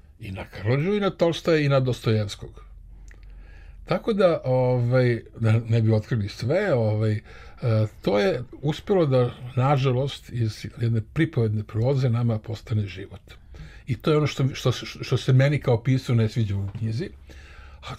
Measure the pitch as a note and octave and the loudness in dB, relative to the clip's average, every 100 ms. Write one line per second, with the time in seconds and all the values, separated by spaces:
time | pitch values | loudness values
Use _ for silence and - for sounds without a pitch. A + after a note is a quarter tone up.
0 | - - G2 G2 G#2+ - G2+ C3+ E3+ G#3 | -20 -16 -12 -12 -12 -8 -2 0 0 0
1 | G3 - E3+ D#3+ - D#3+ C#3+ C#3 B2+ A#2+ | -2 0 0 0 2 2 4 2 2 -2
2 | - A2 G#2 - - - - - - - | 0 0 -2 -8 -16 -18 -20 -20 -20 -20
3 | - - - - - - - - - F3+ | -20 -20 -20 -20 -20 -20 -20 -12 -6 -4
4 | - G3+ F#3 D#3 C3 B2+ B2+ B2 A#2+ B2+ | -2 2 4 4 2 2 2 2 2 4
5 | B2 A#2 - - A2+ A#2 A2+ A#2 A2 A2 | 4 2 -4 -2 2 2 2 2 4 2
6 | - A#2+ G2+ - A2 E3 G3+ C3 A2 G#2+ | 2 -2 -4 -4 -2 0 2 2 2 2
7 | A2 G#2+ - - - - B2 A2 G#2+ - | 0 0 -4 -20 -20 -6 0 2 0 -2
8 | - G3+ C#4+ B3 B2 - C#3+ E3 - G3 | 0 2 2 0 -4 -6 -4 -4 0 2
9 | D#3 B2+ B2 - - - C3 D3 C3+ B2 | 4 4 2 -2 -6 0 2 4 2 0
10 | C#3 - - B2 A2+ - G#2+ - A#2 A#2 | -2 -6 -8 -4 -2 -4 -10 -4 -2 0
11 | G#2+ - E3 D3+ A2+ G#2+ G#2+ A2 A#2+ C#3+ | -2 0 0 2 0 0 -4 -2 0 2
12 | B2+ A#2 A#2+ A2 - G#2+ - G#2 G2 G2 | 2 2 0 -2 -4 -12 -4 -4 -4 -8
13 | G2+ - - - - - - - - C3+ | -14 -16 -20 -20 -20 -18 -18 -14 -8 -4
14 | - D3+ D3 - C3 - C3 - - - | 0 2 2 0 -2 0 -2 -2 -4 -10
15 | - B2+ - B2+ C3+ D3 - A#2 - C3 | -4 -2 4 4 4 2 2 0 2 0
16 | - A#2 A2 - G#2 G2 G2 G#2 A2 A2+ | 2 0 0 0 -2 -2 -4 -6 -4 -4
17 | G3+ - - - - - - - - | -6 -10 -20 -20 -20 -20 -20 -18 -14